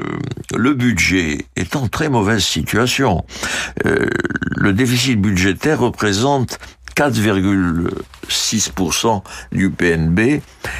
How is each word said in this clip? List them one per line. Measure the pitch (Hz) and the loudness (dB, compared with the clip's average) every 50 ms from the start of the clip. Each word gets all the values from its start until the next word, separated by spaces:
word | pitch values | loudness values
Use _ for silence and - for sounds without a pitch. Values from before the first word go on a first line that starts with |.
| 50 50 50 50 50 50 - - - - - | -6 -6 -6 -6 -6 -8 -8 -10 -8 -6 -2
le | 101 113 143 147 | 0 2 2 2
budget | 123 120 123 107 87 - - 90 95 82 78 71 69 - - - | 2 2 2 2 2 2 2 2 2 2 0 -2 -4 -6 -8 -6
est | - 92 - - | -6 -6 -4 -4
en | 147 127 | -4 -2
très | 98 - - 156 | -2 -2 -2 -2
mauvaise | 151 131 113 98 101 113 101 90 | 0 2 2 2 2 2 2 0
situation. | - - - 69 - - 104 123 123 - - 135 117 90 78 - - - - - - - - - - - - - | 0 -2 -2 -2 0 0 0 2 2 2 2 2 2 2 0 -2 -6 -10 -8 -8 -6 -6 -6 -6 -6 -6 -2 0
Euh, | - - - - - - - - - - - - - - | 0 2 2 0 0 -2 -2 -4 -4 -4 -4 -4 -4 -2
le | - - 101 | 0 2 2
déficit | 95 107 131 120 127 123 123 135 120 104 | 4 2 2 2 2 0 2 2 2 2
budgétaire | 95 107 95 87 92 98 90 - - 151 156 127 | 2 2 2 2 2 0 0 0 0 0 2 2
représente | 127 110 - - 110 104 95 101 123 143 143 135 117 - - - - - - - - - - | 0 0 0 0 0 0 0 2 2 2 2 2 0 -2 -6 -12 -16 -20 -20 -20 -14 -6 -2
quatre | - 147 143 113 | 0 0 2 2
virgule | 110 101 110 98 95 92 101 98 98 92 87 80 82 82 - - - - - - - - - | 2 2 2 2 2 2 2 2 2 2 2 2 0 0 -2 -4 -6 -10 -14 -18 -14 -8 -6
six | - - - - 113 107 - - | -4 -4 -2 -2 -2 -2 -2 -2
pour | - 95 92 78 - | -2 -2 -2 -2 0
cent | - - 117 110 95 - - - - - - | 0 0 0 0 0 -4 -8 -16 -16 -10 -6
du | - - 98 92 | -2 0 0 0
P | - - 87 85 | 0 0 0 2
N | 82 80 80 82 85 | 2 2 2 2 4
B | 104 | 4
et | 113 135 151 143 - - - - - - - - | 4 2 2 0 -2 -8 -16 -12 -10 -10 -8 -8